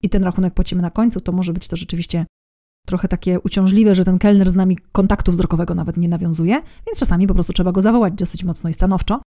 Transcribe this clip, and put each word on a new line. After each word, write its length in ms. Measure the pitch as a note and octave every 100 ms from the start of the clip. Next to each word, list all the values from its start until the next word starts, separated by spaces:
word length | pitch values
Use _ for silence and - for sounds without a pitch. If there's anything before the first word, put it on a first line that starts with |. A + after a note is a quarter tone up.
i 80 | G3
ten 140 | G3
rachunek 300 | F#3 - F#3
płacimy 280 | - F3+ F3+
na 80 | F3
końcu, 300 | - A#3 G#3
to 120 | F3+
może 200 | F3+ F3+
być 160 | F3 -
to 80 | E3+
rzeczywiście 500 | F3 E3+ E3+ F3 E3 _ _ _ _ _ -
trochę 220 | F3+ F#3+
takie 320 | F3 - F3+
uciążliwe, 540 | - - F#3+ G3 G#3+
że 100 | F#3
ten 140 | F3+ F#3
kelner 320 | G#3 G3+ F#3
z 40 |
nami 240 | F3+ F#3 F3+ _
kontaktu 400 | - G3 G3+ -
wzrokowego 420 | F3 E3+ E3 E3+
nawet 220 | F3 D#3+ E3+
nie 120 | E3+
nawiązuje, 540 | E3+ F3 D#3+ E3 C4 D#4+ - -
więc 120 | A4
czasami 280 | - F3 G3
po 80 |
prostu 180 | F#3+ -
trzeba 200 | - F#3
go 80 | F#3
zawołać 340 | G3 A#3 G3+
dosyć 300 | F#3+ F3+ -
mocno 260 | F3+ E3 E3
i 40 |
stanowczo. 480 | D#3+ F#3 F#3+ - A#3 -